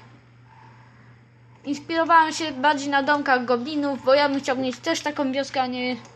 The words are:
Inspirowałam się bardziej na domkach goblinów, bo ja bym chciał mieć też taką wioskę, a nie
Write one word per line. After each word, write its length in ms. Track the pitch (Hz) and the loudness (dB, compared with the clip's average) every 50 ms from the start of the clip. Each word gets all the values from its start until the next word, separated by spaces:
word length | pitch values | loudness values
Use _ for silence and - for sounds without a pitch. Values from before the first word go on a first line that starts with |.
| - - - - - _ - - - - - - - - - - - - - - - - - - - _ _ _ - - - - - | -8 -16 -20 -20 -20 _ -20 -20 -20 -20 -20 -20 -20 -20 -20 -20 -20 -20 -20 -20 -20 -20 -20 -20 -20 _ _ _ -20 -20 -20 -14 -8
Inspirowałam 680 | 269 285 285 - - 330 330 330 311 339 330 320 311 311 | -8 -8 -8 -6 -4 -2 0 2 4 6 6 4 4 0
się 200 | - 330 311 277 | -4 -6 -6 -4
bardziej 360 | 254 262 294 302 277 277 285 | 0 2 2 2 0 0 0
na 140 | 285 277 269 | 0 2 2
domkach 420 | 285 294 294 285 277 262 247 247 | 2 2 2 2 2 2 2 2
goblinów, 600 | 233 247 240 240 285 320 294 285 285 277 240 - | 0 0 0 -2 -4 -4 -2 -2 -2 -4 -2 2
bo 100 | 254 262 | 4 4
ja 140 | 285 285 285 | 4 4 2
bym 120 | 277 277 | 0 -2
chciał 160 | 269 - 262 | -2 -2 -2
mieć 220 | 254 262 254 247 - | -2 -2 -4 -6 -4
też 220 | - 330 330 - | -4 -4 -4 -2
taką 320 | - 294 294 294 294 262 262 | -4 -4 -4 -2 -2 -2 -2
wioskę, 300 | 277 277 269 - 277 254 | -4 -4 -4 -2 -2 -2
a 40 | |
nie 300 | 247 247 254 247 254 254 240 240 - - | -2 -4 -4 -4 -4 -4 -6 -8 -14 -18